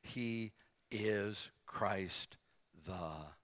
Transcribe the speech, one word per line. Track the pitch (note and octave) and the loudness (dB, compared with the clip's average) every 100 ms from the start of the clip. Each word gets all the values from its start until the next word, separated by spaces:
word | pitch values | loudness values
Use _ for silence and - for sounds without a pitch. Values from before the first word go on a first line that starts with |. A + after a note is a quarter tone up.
He | - - A#2 A2+ A2+ - - _ _ | -6 -2 0 0 -2 -6 -20 _ _
is | G#2+ G#2+ G#2 G2+ G#2 - _ - | 0 4 4 4 -2 -6 _ -10
Christ | - G2+ G2 F#2 - - - _ _ _ - | 2 4 4 0 -2 -6 -10 _ _ _ -16
the | D#2+ F#2 E2+ D#2 D2+ D2+ | -8 -4 -4 -6 -10 -16